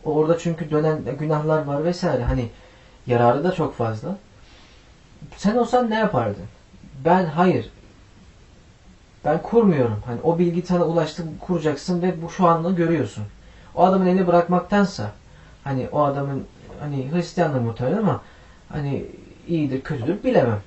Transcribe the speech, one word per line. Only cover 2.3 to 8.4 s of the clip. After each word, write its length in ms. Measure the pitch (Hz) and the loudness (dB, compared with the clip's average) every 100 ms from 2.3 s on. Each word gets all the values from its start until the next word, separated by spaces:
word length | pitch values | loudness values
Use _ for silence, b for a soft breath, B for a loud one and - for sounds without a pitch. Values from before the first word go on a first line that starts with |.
| 131 113 B B B B B - | -2 -4 B B B B B -2
yararı 380 | 120 120 123 | 4 4 4
da 80 | 175 | 0
çok 240 | 175 147 - | 0 -4 -2
fazla. 420 | 113 110 135 196 - - b b b b b b - - - - | -4 -4 -8 -10 -12 -20 b b b b b b -20 -20 -20 -4
Sen 200 | 196 240 | 0 0
olsan 340 | 226 247 233 | 2 2 2
ne 40 | |
yapardın? 500 | 214 208 135 110 98 95 - - - - 135 | 0 0 0 -2 -6 -12 -18 -20 -20 -20 -4
Ben 200 | 147 185 | 2 4
hayır. 460 | 170 151 185 135 104 - - - - - - - | 2 2 2 2 -4 -16 -20 -20 -20 -20 -20 -20